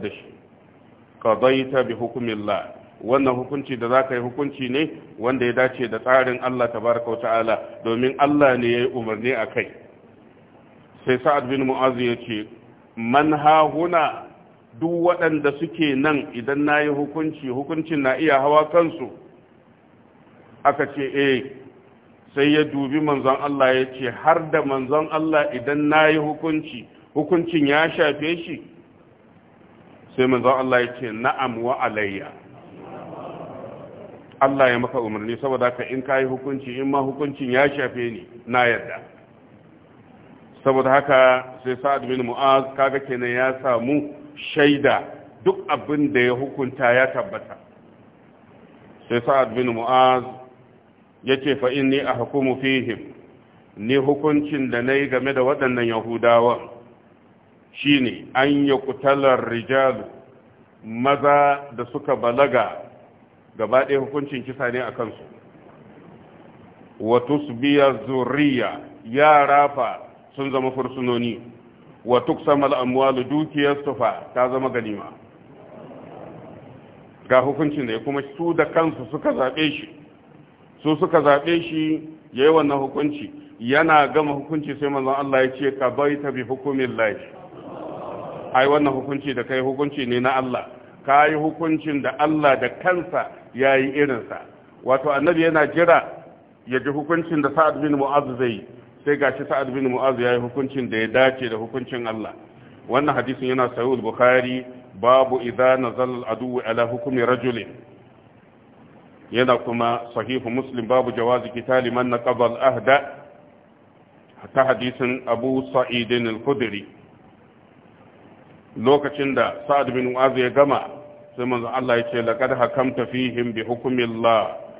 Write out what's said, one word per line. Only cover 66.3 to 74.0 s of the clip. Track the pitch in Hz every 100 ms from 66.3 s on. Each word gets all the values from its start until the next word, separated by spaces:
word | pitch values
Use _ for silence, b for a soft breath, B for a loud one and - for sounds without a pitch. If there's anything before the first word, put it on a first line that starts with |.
| - - - - - - -
Wa | 107 120
tusbiya | 120 147 147 117 143 143 139 120 120
zurriya, | 131 123 139 147 127 101 - - - 113
yara | 127 151 151 139 143 143
fa | 135 113 90 - - - -
sun | 139
zama | 131 131
fursunoni. | 131 123 131 123 120 120 101 - - - - - -
Wa | - 123
tuksamal | 123 156 - 143 139 135
amwalu, | 127 127 135 127
dukiyarsu | 123 147 151 147 143 143 143
fa | 123